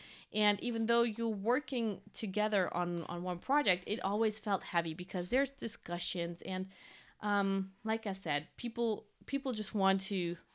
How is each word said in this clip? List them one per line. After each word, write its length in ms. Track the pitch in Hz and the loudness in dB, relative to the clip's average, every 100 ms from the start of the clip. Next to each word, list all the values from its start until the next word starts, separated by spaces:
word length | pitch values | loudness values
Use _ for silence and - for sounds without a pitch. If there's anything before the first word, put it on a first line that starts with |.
| - - - | -20 -20 -6
And 300 | 214 208 208 | 2 2 2
even 240 | 240 226 226 | 0 0 2
though 160 | 233 | 4
you're 260 | 233 214 233 | 4 0 -2
working 720 | 202 208 277 - 247 226 196 - | 0 0 0 0 -2 0 -2 -8
together 600 | - 202 202 214 208 180 | -8 -4 0 2 2 2
on, 300 | 180 175 175 - | 0 0 0 -2
on 140 | 175 | -4
one 160 | 180 175 | -4 -4
project, 460 | - 294 247 180 - | 0 2 4 2 0
it 140 | 226 | -2
always 340 | 196 208 220 214 | 0 2 2 0
felt 240 | 214 196 | 0 -2
heavy 320 | - 175 170 | 0 0 0
because 340 | 156 185 185 180 | -4 -4 -4 0
there's 220 | 254 269 | 2 0
discussions 920 | - 226 - - 175 - 180 170 165 | -2 -8 -8 -6 -4 -4 -2 -4 -4
and 220 | - 185 190 - - - - - | -4 -4 -4 -10 -20 -20 -20 -6
um, 480 | 208 202 196 196 190 - | 0 2 2 2 -2 -6
like 220 | 220 220 208 | -4 -2 -2
I 60 | |
said, 360 | 190 165 147 160 - | -4 -2 -2 -4 -8
people, 500 | 240 240 233 214 - _ - | -6 -2 0 0 -6 _ -4
people 260 | 277 269 | -2 -2
just 220 | 214 202 | -4 -2
want 260 | 214 190 190 | 2 4 4
to 340 | 190 196 170 170 - | 2 0 0 -4 -10